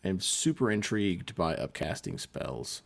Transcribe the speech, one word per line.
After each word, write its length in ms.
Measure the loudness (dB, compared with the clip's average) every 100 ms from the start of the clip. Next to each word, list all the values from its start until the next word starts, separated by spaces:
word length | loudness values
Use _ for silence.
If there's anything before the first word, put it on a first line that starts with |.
I'm 160 | 0 0
super 500 | 0 2 2 4 2
intrigued 640 | 2 2 2 2 0 -4 0
by 200 | 0 2
upcasting 640 | -4 -4 -4 -2 -6 -8
spells. 640 | -8 -6 -6 -6 -8 -10